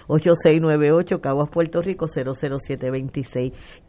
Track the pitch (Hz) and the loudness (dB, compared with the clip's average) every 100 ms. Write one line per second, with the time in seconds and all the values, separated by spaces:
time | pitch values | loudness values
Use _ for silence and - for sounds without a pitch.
0 | - 156 175 165 160 160 160 151 147 165 | -2 0 4 4 6 4 4 2 4 2
1 | 180 185 139 139 147 170 165 170 180 180 | 2 -4 -2 -2 -2 -2 -2 -2 -4 -6
2 | 160 147 131 127 143 135 - 135 127 131 | -6 -6 -6 -6 -6 -6 -8 -6 -4 -6
3 | 131 143 127 127 127 - - - | -6 -8 -6 -6 -6 -8 -20 -20